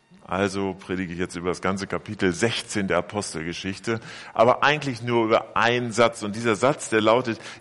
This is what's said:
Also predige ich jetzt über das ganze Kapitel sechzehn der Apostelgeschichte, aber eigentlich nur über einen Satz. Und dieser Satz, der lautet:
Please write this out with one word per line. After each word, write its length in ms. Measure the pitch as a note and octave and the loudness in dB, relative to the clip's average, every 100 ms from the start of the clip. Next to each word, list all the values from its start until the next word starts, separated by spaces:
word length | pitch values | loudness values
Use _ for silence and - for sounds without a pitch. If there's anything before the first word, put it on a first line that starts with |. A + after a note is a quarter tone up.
| _ _ - | _ _ -6
Also 480 | F#2 G2+ G2 G2 F#2+ | 0 0 0 -4 -6
predige 340 | - F#2 F#2 | -6 -4 -4
ich 40 | E2+ | -4
jetzt 180 | F2+ F2 | -6 -4
über 120 | F2+ | -4
das 120 | E2 | -2
ganze 260 | F#2 F#2+ F#2+ | -2 -2 -4
Kapitel 460 | F2 - A2 F#2+ | -6 -6 0 0
sechzehn 540 | E2 A2+ - - G#2+ G2 | 2 0 0 -6 -4 0
der 100 | E2+ | 0
Apostelgeschichte, 1000 | - G#2 G2 E2 D#2+ E2+ F#2+ G2 - A2+ - - - | -2 -6 -6 -6 -6 -6 -8 -6 -4 -6 -6 -16 -4
aber 300 | - A2+ - | 4 4 4
eigentlich 380 | C3+ D3 C#3+ A#2 | 2 2 -2 -6
nur 240 | A#2+ A#2+ A2 | 0 2 4
über 300 | A2 - - | 2 2 0
einen 360 | A2+ B2 B2 | 2 2 0
Satz. 300 | A2 A#2 - | 2 2 2
Und 140 | G#2+ G2+ | -8 -2
dieser 200 | A#2 G2+ | 0 2
Satz, 340 | B2 D3+ - | 2 0 0
der 120 | A2 | 2
lautet: 380 | G#2+ A#2 A#2+ A2 - - | 6 4 2 -6 -10 -2